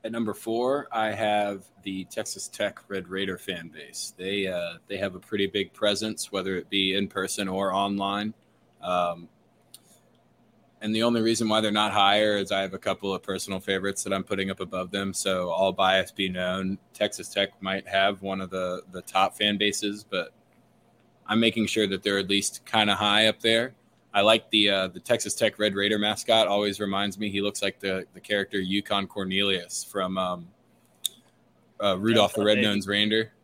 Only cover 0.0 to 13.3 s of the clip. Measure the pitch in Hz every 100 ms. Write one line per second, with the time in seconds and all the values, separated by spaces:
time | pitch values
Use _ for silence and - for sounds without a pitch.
0 | 110 117 110 101 - 113 123 139 139 113
1 | 110 101 107 104 101 98 - _ 98 95
2 | 92 - 104 - - - 104 - _ 98
3 | 87 95 95 90 - 87 82 76 71 -
4 | - - 92 101 95 90 85 85 _ 98
5 | 98 90 - 101 98 101 98 - 104 101
6 | 110 107 - 98 95 92 - 98 95 95
7 | 98 - 95 - 98 92 98 95 101 101
8 | 98 101 107 - _ _ _ _ 90 90
9 | 87 85 85 _ _ _ _ - _ _
10 | _ _ _ _ _ _ _ _ 107 110
11 | 117 117 113 113 113 107 107 104 104 101
12 | 98 104 107 104 95 98 98 92 - 95
13 | 98 92 -